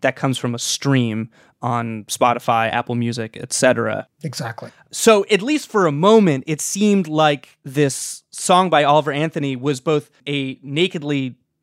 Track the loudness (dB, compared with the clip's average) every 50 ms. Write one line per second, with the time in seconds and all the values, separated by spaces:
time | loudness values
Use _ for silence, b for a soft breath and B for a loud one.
0 | -2 -2 -2 0 -2 -2 -2 -2 -4 -6 -6 -6 -6 -6 -6 -4 0 0 2 2
1 | 2 0 -2 -6 -8 -8 b b b b b -8 -6 -4 -4 -4 -4 -6 -8 -10
2 | -10 -8 -2 0 2 2 2 0 0 0 0 2 0 0 -2 -4 -4 -2 -4 -2
3 | -2 -4 -4 -6 -8 -10 -12 -14 -12 -8 -4 2 2 2 2 2 0 -4 -4 -6
4 | -8 _ _ _ -12 -12 -10 -10 -10 -10 -12 -14 -16 -20 _ _ _ _ -6 0
5 | 4 4 4 4 4 0 0 0 0 0 -2 -2 -4 -2 0 0 2 2 2 2
6 | 4 6 8 8 6 6 2 0 -2 -4 -6 -6 -6 -6 -4 0 2 2 2 2
7 | 0 0 0 2 2 2 2 0 -6 _ _ _ -14 -6 0 0 0 0 0 -4
8 | -10 -12 -12 -16 _ _ -14 -6 0 2 4 4 4 4 2 2 4 4 4 4
9 | 2 0 -2 -2 -2 -2 -4 -4 -4 -4 -6 -4 -4 -4 -4 -2 -2 -2 -2 -2
10 | -2 _ b b b -6 -6 -4 -4 -6 -8 -12 -12 -6 0 0 0 0 -2 -6
11 | -4 -4 -2 -2 -4 -6 -8 _ _ _ _ _